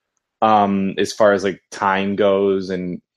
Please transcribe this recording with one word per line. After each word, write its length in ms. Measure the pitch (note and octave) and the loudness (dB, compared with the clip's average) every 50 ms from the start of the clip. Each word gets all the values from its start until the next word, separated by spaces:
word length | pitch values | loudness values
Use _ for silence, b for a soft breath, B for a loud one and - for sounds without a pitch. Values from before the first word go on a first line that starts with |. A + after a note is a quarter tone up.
| _ _ _ _ _ _ _ - | _ _ _ _ _ _ _ 0
um, 520 | A2 A2 G#2+ G#2 G2+ G2 G2 G2 G2 F#2+ - | 2 4 4 4 4 2 0 0 -2 -2 -2
as 140 | - G2+ - | -4 -4 -4
far 220 | - - A2 G#2 G2+ | 0 2 2 4 4
as, 100 | F#2+ F#2+ | 2 0
like, 180 | G2 E2+ - _ - | -2 -4 -6 _ -16
time 460 | - - G#2 G2 F#2+ G2 G2 G2+ G2+ | -8 -4 -2 0 0 0 -2 -2 -2
goes 540 | F#2+ G#2 G2 G2 G2 G2+ G2 F#2+ F#2+ F#2 F#2 | 0 2 2 2 2 2 0 0 -2 -2 -4
and, 320 | F#2 F2+ F2+ F2+ F2 - _ _ - | -6 -6 -6 -8 -8 -10 _ _ -10